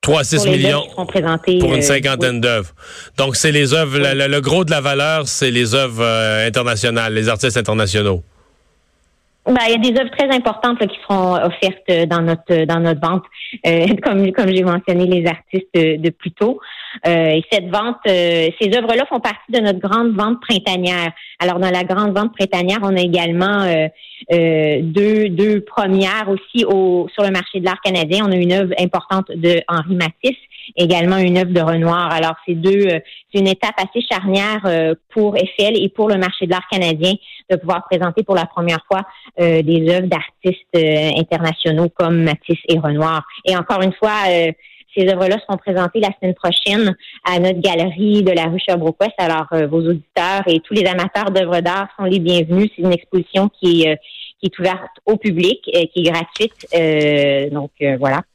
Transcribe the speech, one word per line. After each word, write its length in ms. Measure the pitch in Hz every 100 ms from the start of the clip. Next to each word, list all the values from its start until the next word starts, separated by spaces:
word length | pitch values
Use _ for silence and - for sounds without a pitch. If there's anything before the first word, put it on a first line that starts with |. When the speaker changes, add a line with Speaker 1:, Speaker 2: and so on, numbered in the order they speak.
Speaker 1:
Trois 180 | - 151
à 40 |
six 220 | 139 160 147
millions 40 |
Speaker 2:
Pour 60 | 185
les 80 | -
œuvres 160 | 147
qui 80 | 147
seront 160 | - 180
présentées, 520 | 196 165 165 190 180
Speaker 1:
pour 140 | 180
une 60 | 135
Speaker 2:
euh, 20 |
Speaker 1:
cinquantaine 540 | 143 139 135 131 127
Speaker 2:
oui. 60 | 123
Speaker 1:
d'œuvres. 320 | 120 113 92 _ - - - -
Donc, 200 | 135 127
c'est 160 | 160
les 200 | 147 139
œuvres, 240 | 156 151 135
Speaker 2:
Oui. 60 |
Speaker 1:
la, 120 | 139
la, 140 | 139 139
le 120 | 143
gros 240 | 139 165 170
de 40 |
la 120 | 156
valeur, 460 | 139 139 147 160 139
c'est 220 | - 131
les 240 | 120 117
œuvres, 280 | 131 131 113
euh, 440 | 117 113 110 107 113
internationales, 680 | 113 120 110 120 117 113
les 160 | 110 110
artistes 260 | 110 135 117
internationaux. 680 | 110 110 104 104 104 90 - _ _ _ _ _ _ _ _ _ _ _
Speaker 2:
Ben, 120 | - 247 226
il 60 |
y 20 |
a 160 | 233 247
des 100 | 240
œuvres 100 | 254 -
très 140 | 277
importantes, 500 | 254 240 202 240 240
là, 60 | 202
qui 100 | -
seront 320 | - 196 185
offertes, 480 | 180 175 170 190 185 -
euh, 160 | 175 165
dans 160 | 170
notre, 200 | 165 165 -
euh, 120 | 170
dans 140 | 160 170
notre 220 | 165 156
vente, 240 | 165 185 - - - 240 170
euh, 200 | 165 175
<laughs> 80 | 285
comme, 260 | 294 196 196
comme 240 | 185 190
j'ai 80 | 185
mentionné 420 | 185 175 - 180 180
les 200 | 180 170
artistes, 400 | 160 _ 190 190 175
euh, 200 | 160 156
de 120 | 160
plus 200 | - 175
tôt. 300 | - 208 269 - - - 240 170
Euh, 20 |
et 320 | 170 160 156 -
cette 160 | 214 180
vente, 300 | 202 226 240 220
euh, 440 | 185 175 170 160 170
ces 80 | 208 233
œuvres-là 280 | 226 233 285
font 100 | 254
partie 320 | 220 208 -
de 80 | 240
notre 220 | 214 185
grande 360 | 190 220 233 202
vente 240 | 214 240 -
printanière. 600 | 202 208 185 180 180 170 - - -
Alors, 180 | 180 175
dans 120 | 185
la 120 | 180
grande 340 | 175 185 208 196
vente 160 | 226 226
printanière, 420 | 196 180 180 208
on 140 | 196 190
a 40 |
également, 600 | 180 175 170 170 190 208
euh, 260 | 190 160 156 _ - - -
euh, 460 | 170 165 160 156 147
deux, 480 | 165 160 208 214 214
deux 340 | 170 208 208
premières 680 | 208 - 196 190 190 214 202
aussi 360 | 190 - 240
au, 440 | 226 196 185 180 165
sur 120 | -
le 80 | 202
marché 260 | 190 185 196
de 60 |
l'art 160 | 180 185
canadien. 400 | 202 185 156 190
On 60 | 208
a 60 | 185
une 160 | 175
œuvre 200 | 185 185 -
importante 480 | 180 180 - 190 190
de 260 | 170 170 170 -
Henri 300 | 170 160 180
Matisse, 420 | 165 - 247 262 - - - -
également 400 | 170 175 175 190
une 220 | 185 180
œuvre 120 | 185
de 100 | 175
Renoir. 520 | 160 165 165 170 170
Alors, 240 | 165 160 160 -
c'est 80 |
deux, 320 | 165 180 202 196
euh, 140 | 165 - - _
c'est 80 | 202
une 80 | 190
étape 260 | 190 214 208
assez 280 | 196 233 247
charnière, 540 | 202 190 196 208 214 196
euh, 280 | 165 160 165 _
pour 240 | 220 208 208
Eiffel 380 | 190 - 202 220
et 60 | 190
pour 200 | - 214
le 80 | 196
marché 300 | 185 - 180
de 60 |
l'art 160 | 180 -
canadien 440 | 196 175 156 175 202 - - _
de 60 | 180
pouvoir 280 | 175 180 -
présenter 320 | 180 175 170
pour 140 | 214 185
la 100 | 165
première 360 | - 170 220 -
fois, 160 | 190 202 - - -
euh, 220 | 170 160
des 260 | 156 165 160
œuvres 160 | 175 185
d'artistes, 560 | 170 - _ 185 185 _ 170
euh, 340 | 160 151 156 151
internationaux 720 | 165 160 165 160 165 156 170
comme 340 | - 170 170
Matisse 380 | 165 147 - 170 -
et 100 | 170
Renoir. 480 | 151 147 160 160 - -
Et 120 | - 185
encore 260 | 170 202
une 100 | 190
fois, 200 | 185 214 214 196
euh, 240 | 175 165 160 - - _ -
ces 120 | 190
œuvres-là 300 | 185 190 208 -
seront 120 | 190
présentées 420 | - 185 175 226
la 100 | 202 196
semaine 140 | 185
prochaine 600 | 180 180 170 202 208 208 185 - -
à 140 | 180 180
notre 200 | 185 180
galerie 600 | 202 180 190 165 208 208
de 80 | 190
la 140 | 170
rue 160 | 160 175
Sherbrooke-Ouest. 520 | - 175 160 - 208 -
Alors, 280 | 175 160 156
euh, 140 | 160 151
vos 140 | 160
auditeurs 600 | 165 170 - - 175 196 196
et 140 | 165
tous 140 | -
les 120 | 214 185
amateurs 440 | 180 190 202 202
d'œuvres 300 | 190 175 175
d'art 280 | 175 190 196 -
sont 60 |
les 160 | 190 190
bienvenus. 500 | 170 175 160 180 214 -
C'est 60 |
une 100 | 180
exposition 580 | 175 _ 185 165 190 202 _
qui 220 | 180 170
est, 100 | 156
euh, 40 | 151 - - - _
qui 60 | 190
est 120 | -
ouverte 320 | 185 185 - -
au 120 | - 214
public, 440 | 214 165 180 254 -
euh, 100 | 170 165
qui 80 | -
est 100 | 170
gratuite. 560 | 165 165 - 220 _ -
Euh, 760 | 170 160 156 151 147 143 139 143
donc, 200 | 147 143 _
euh, 140 | 143 131
voilà. 240 | 139 139 -